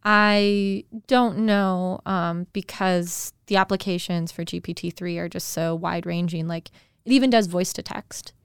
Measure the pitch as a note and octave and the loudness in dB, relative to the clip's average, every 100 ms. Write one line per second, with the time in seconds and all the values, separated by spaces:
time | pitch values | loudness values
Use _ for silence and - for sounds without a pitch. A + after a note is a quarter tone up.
0 | G#3 G#3 G#3 G#3 G3+ G3+ G3 G3 - A3+ | 4 4 6 4 4 2 0 -2 -6 -16
1 | - B3+ A#3+ G3 A3 G3+ G3 F#3 F#3 F#3 | 2 4 4 2 2 2 2 0 -2 -4
2 | - F#3+ E3+ E3+ F3+ - F#3 - F#3+ F3+ | -2 -2 0 -4 -6 -8 -10 -2 2 2
3 | F3 - - - _ G3 F#3+ F#3+ - F3+ | 0 -6 -10 -14 _ 0 2 0 -2 -4
4 | - F3 E3 - E3+ F3 F3 E3+ E3+ - | -2 -4 -4 -8 -8 -8 -8 -8 -8 -8
5 | F3+ E3+ E3+ F3 - - E3 E3 E3+ E3+ | -6 -6 -6 -8 -8 -4 -2 -2 -4 -4
6 | E3+ E3+ F3 E3 D#3+ E3+ - _ _ _ | -4 -4 -2 -4 -4 -6 -10 _ _ _
7 | - C4 C4 A#3 G3 F3 F#3 - - - | 2 4 6 4 4 0 -2 -4 -8 -10
8 | - - - _ | -10 -16 -16 _